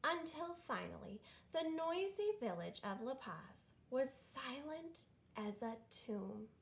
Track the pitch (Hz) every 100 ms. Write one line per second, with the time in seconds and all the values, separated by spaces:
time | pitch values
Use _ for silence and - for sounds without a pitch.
0 | 302 339 320 302 339 339 - 202 175 170
1 | - 202 - - - 330 320 320 330 349
2 | 392 392 415 427 226 175 170 - 202 196
3 | 233 262 220 160 185 - - - - 254
4 | 262 - - 269 262 262 294 311 330 330
5 | - - - - 214 202 226 226 - -
6 | - 208 190 214 220 -